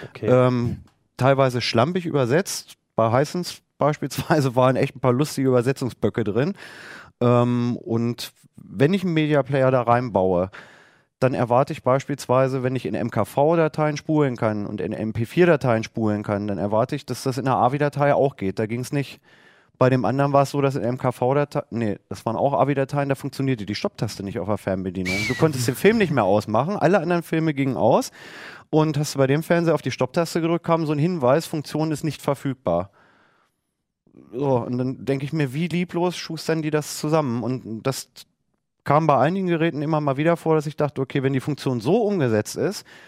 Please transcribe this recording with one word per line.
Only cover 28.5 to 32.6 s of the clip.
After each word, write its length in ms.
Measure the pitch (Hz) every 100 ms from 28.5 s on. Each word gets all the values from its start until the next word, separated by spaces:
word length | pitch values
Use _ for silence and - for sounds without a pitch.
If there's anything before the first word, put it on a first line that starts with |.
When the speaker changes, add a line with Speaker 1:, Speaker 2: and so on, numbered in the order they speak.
| - -
Speaker 2:
und 280 | 156 156 143
hast 160 | 147
du 40 | 139
bei 100 | 131
dem 160 | 147
Fernseher 300 | - 170 165
auf 80 | 147
die 100 | 135
Stopptaste 480 | - 127 170 165 175
gedrückt, 240 | 160 170
kam 220 | - 165 151
so 60 |
ein 60 | 151
Hinweis, 480 | 170 175 123 151 -
Funktion 460 | 156 - 151 160
ist 100 | 147
nicht 180 | 156 -
verfügbar. 680 | - 139 143 127